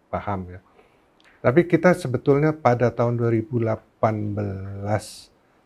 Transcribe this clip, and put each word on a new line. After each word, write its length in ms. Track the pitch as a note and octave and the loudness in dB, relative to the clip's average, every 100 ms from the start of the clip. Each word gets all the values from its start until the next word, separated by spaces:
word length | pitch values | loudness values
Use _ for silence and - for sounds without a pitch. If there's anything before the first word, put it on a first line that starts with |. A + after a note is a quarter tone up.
| _ | _
paham, 420 | G2+ G#2 F#2+ F2+ | -8 -6 -8 -8
ya. 100 | F#2 _ _ _ _ _ _ _ _ | -16 _ _ _ _ _ _ _ _
Tapi 240 | B2+ C#3+ E3+ | 0 2 4
kita 260 | E3 F#3 F3 | 4 4 2
sebetulnya 560 | C3 B2 - C#3 D#3 | 0 -2 2 2 2
pada 400 | D#3 B2 A#2+ A#2+ | 2 2 2 2
tahun 240 | - A#2+ A#2+ | 0 -2 0
dua 160 | A#2 | 0
ribu 260 | A2+ A2 A#2+ | 0 0 -2
delapan 720 | A2+ - _ _ A2+ G#2+ G#2 | -2 -4 _ _ -2 0 -4
belas 1040 | G#2 G#2 F#2+ G2 G2 G2+ G#2 - - - _ _ _ | -4 -6 -6 -10 -10 -4 -4 -4 -20 -20 _ _ _